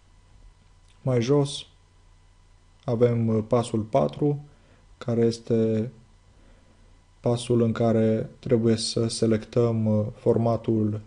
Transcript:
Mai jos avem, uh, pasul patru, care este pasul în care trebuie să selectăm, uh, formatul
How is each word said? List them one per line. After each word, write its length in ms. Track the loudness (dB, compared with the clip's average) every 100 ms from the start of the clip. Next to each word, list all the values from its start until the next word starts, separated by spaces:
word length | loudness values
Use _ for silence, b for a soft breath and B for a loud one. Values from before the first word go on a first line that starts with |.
| _ -20 _ -20 -20 -20 _ -20 _ _
Mai 200 | -2 0
jos 440 | 2 0 0 -6 -16 _ _ _ _ -20 _ _ -20 _ _ _
avem, 440 | -6 2 2 2 0
uh, 160 | 0 0
pasul 340 | 0 0 -4
patru, 640 | -2 0 0 0 -2 -2 b b b b b -12
care 220 | -4 0
este 680 | 0 0 -2 0 2 0 -4 -8 -20 -20 _ b b b b b b b _ _
pasul 420 | -4 -2 0 0
în 100 | 2
care 580 | 0 0 2 2 0 -4 -12
trebuie 380 | -2 0 2 0
să 320 | -2 -4 -4
selectăm, 800 | -2 0 0 -2 0 0 0 0
uh, 200 | 0 -2
formatul 840 | -2 0 2 2 -2 0 0 0 -4